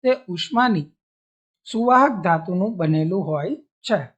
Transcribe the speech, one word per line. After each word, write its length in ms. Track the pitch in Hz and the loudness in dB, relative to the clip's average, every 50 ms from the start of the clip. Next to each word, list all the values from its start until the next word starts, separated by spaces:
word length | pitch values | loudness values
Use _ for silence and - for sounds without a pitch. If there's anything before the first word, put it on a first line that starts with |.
| - | 2
તે 140 | 254 262 254 - | 0 0 0 -2
ઉષ્માની 640 | - 180 165 - - - 233 254 247 214 165 143 - _ _ _ _ _ _ _ _ _ _ _ _ _ _ _ - | -10 -8 -8 -6 -2 0 2 2 2 2 0 -2 -6 _ _ _ _ _ _ _ _ _ _ _ _ _ _ _ -8
સુવાહક 400 | - 220 233 247 254 254 269 285 247 196 160 | -4 -2 2 4 6 6 6 4 2 -2 0
ધાતુનું 540 | 180 165 160 160 190 180 180 190 220 233 | 0 0 0 0 -4 -4 -2 -2 -4 -4
બનેલું 480 | 180 165 156 156 156 156 160 185 196 170 | -2 0 0 0 0 0 0 -2 -2 -2
હોય 300 | 151 156 147 147 196 294 | -2 -4 -4 -4 -6 -8
છે. 500 | - _ _ _ _ _ - 226 170 131 120 _ | -8 _ _ _ _ _ -4 -4 -4 -4 -8 _